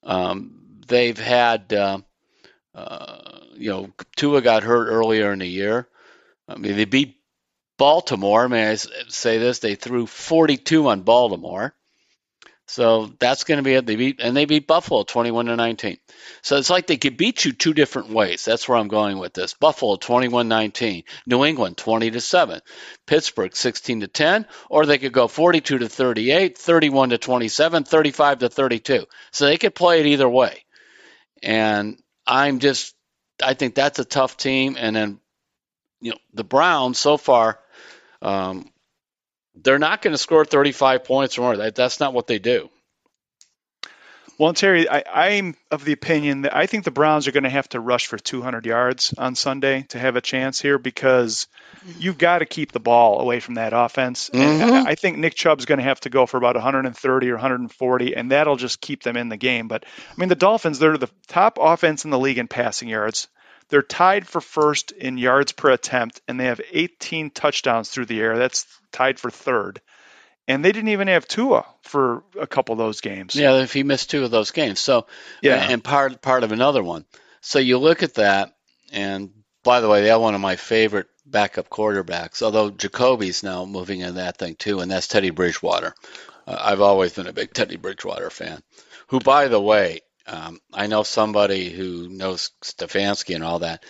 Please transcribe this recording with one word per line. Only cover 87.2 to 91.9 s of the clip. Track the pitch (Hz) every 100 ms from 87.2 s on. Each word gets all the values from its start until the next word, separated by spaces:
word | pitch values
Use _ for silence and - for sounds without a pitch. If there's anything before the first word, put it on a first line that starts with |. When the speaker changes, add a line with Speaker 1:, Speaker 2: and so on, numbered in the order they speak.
| 92
Speaker 1:
a |
big | 92 107
Teddy | - 107 -
Bridgewater | 92 95 - 87 87
fan, | - 82 78 _ _ _ - _
who, | 131
by | 123 139 139
the | 110
way, | 101 107 92 82 _ _ -
um, | - 82 85 _
I | 98 104
know | 107
somebody | 104 - 107 104 101 95 90
who | 85 92